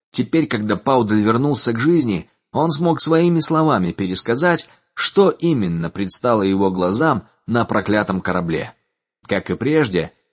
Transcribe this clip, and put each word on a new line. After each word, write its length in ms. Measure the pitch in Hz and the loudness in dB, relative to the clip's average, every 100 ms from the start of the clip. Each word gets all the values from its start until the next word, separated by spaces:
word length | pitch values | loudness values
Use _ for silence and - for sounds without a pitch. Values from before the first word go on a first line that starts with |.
| _ | _
Теперь, 340 | - - 165 147 | -6 0 0 0
когда 300 | 113 107 95 | -2 -2 -2
Паудель 440 | 143 131 104 107 | 2 2 2 2
вернулся 520 | 107 117 143 143 123 | 2 2 0 -2 -2
к 60 | 113 | 0
жизни, 500 | 147 175 120 90 - _ _ | 2 2 2 -4 -6 _ _
он 180 | 139 165 | -2 0
смог 300 | 147 170 143 | 0 0 0
своими 400 | 156 160 175 170 | 2 2 4 2
словами 520 | - 160 156 113 87 | 2 2 2 2 0
пересказать, 760 | 82 95 92 - 123 175 165 - _ _ | -2 -4 -4 -4 0 0 0 -4 _ _
что 360 | - - 196 190 | -8 -2 2 2
именно 600 | - 170 135 92 82 82 | 2 0 0 0 -2 -6
предстало 520 | 98 95 - 123 113 | -6 -6 -2 0 2
его 280 | 98 98 95 | 2 2 0
глазам 580 | 90 90 107 160 120 - _ - | 0 0 0 0 0 -6 _ -4
на 180 | 117 | -2
проклятом 560 | - 104 101 104 98 95 | 0 -2 0 0 0 -4
корабле. 540 | 92 90 85 76 - - _ _ _ _ - | -2 -4 -2 -4 -6 -14 _ _ _ _ -6
Как 240 | 98 - | -6 -4
и 40 | |
прежде, 580 | 90 131 156 127 87 78 - _ | -4 0 0 0 -2 -4 -12 _